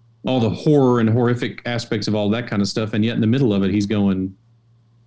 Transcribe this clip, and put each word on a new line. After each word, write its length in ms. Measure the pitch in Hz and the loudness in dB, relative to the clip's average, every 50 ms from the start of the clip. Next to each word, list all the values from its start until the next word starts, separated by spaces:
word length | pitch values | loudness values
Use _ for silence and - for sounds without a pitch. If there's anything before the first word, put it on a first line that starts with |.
| _ _ _ _ - | _ _ _ _ -6
all 140 | 131 131 127 | -2 0 0
the 100 | 117 107 | 0 0
horror 520 | - - - 160 147 143 135 123 123 120 | -2 0 2 2 4 4 4 4 4 2
and 80 | 110 110 | 2 2
horrific 520 | 110 127 120 120 120 120 131 - - - - | 2 2 2 0 0 -2 -4 -6 -8 -8 -8
aspects 420 | 120 120 113 - - 120 104 101 | -6 -6 -6 -4 -4 -6 -4 -2
of 80 | 110 104 | -2 -2
all 140 | 107 104 101 | 0 0 0
that 180 | 110 120 120 | -2 -2 -4
kind 140 | - 113 101 | -4 -2 -2
of 60 | 101 98 | -2 -2
stuff. 240 | - 117 110 107 117 | -2 -4 -4 -2 0
And 100 | 107 107 | 0 0
yet 120 | 117 113 | 0 0
in 60 | 113 | 0
the 60 | 113 | 0
middle 260 | 110 120 139 139 110 98 | 2 2 2 2 2 2
of 100 | 98 98 | 2 0
it, 80 | 92 | 0
he's 140 | 101 107 101 | 0 0 0
going, 500 | 101 110 104 101 98 95 92 92 95 - - _ _ _ _ _ _ _ _ _ _ _ _ _ | 0 0 0 0 0 0 -2 -4 -6 -8 -14 _ _ _ _ _ _ _ _ _ _ _ _ _